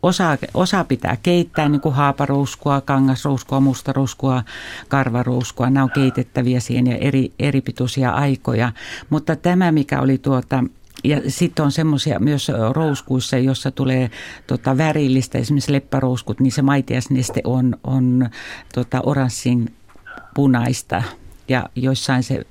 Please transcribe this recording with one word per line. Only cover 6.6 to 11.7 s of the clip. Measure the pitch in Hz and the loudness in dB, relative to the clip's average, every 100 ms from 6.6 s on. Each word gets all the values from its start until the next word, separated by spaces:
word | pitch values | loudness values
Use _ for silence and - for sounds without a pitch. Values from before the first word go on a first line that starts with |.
| - 120 123 120 | 0 0 0 0
eri, | 139 135 127 - | 0 0 0 -2
eripituisia | 143 139 135 - 127 - 127 | 0 0 -2 -4 -4 0 0
aikoja. | - 143 131 - 117 123 113 - - - | 2 0 0 -2 0 -2 -4 -14 -16 -4
Mutta | 151 147 156 | -2 0 0
tämä, | 170 180 180 | 2 2 4
mikä | 156 139 139 | 2 2 0
oli | 131 131 | 2 2
tuota, | 143 131 120 135 123 - - - | 2 0 0 -2 -2 -6 -20 -4
ja | 123 147 - | 0 0 -2
sitten | - 170 - | 0 -2 2
on | 147 | 0